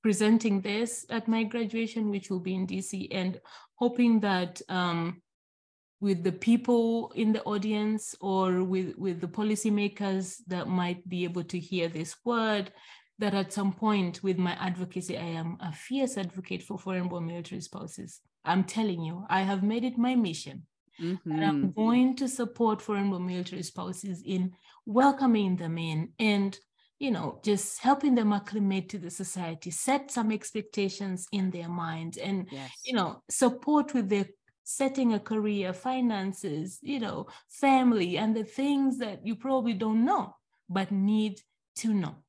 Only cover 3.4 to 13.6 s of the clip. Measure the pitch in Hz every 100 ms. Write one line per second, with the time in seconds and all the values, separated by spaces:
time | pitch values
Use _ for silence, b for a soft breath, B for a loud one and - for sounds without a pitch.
3.4 | B B B _ 240 240 240 220 202 185
4.4 | 180 - - 185 180 170 165 175 _ _
5.4 | _ _ _ _ _ _ 202 180 180 180
6.4 | - 233 247 240 226 233 233 - 220 214
7.4 | - 208 214 214 214 214 - - 196 190
8.4 | 185 180 185 185 180 - 190 170 175 208
9.4 | 214 214 220 208 202 202 202 190 185 -
10.4 | - 180 - 180 175 180 180 180 175 175
11.4 | 170 180 170 180 170 160 165 - 233 233
12.4 | 220 208 190 B B B B - 208 196
13.4 | 190 -